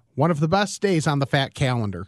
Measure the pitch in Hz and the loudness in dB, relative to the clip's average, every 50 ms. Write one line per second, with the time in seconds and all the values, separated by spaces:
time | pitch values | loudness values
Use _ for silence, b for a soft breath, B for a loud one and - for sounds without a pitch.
0 | _ _ - - 139 170 175 143 160 156 175 196 208 196 - - - 202 185 160 | _ _ -4 0 0 0 2 0 0 0 2 0 0 -2 -4 -4 -2 0 2 2
1 | 143 170 147 139 139 - - 143 135 - - - 139 131 127 120 110 104 92 85 | 2 2 0 0 0 0 0 0 0 -2 -2 -2 -2 0 0 0 -2 -4 -4 -8
2 | 92 | -10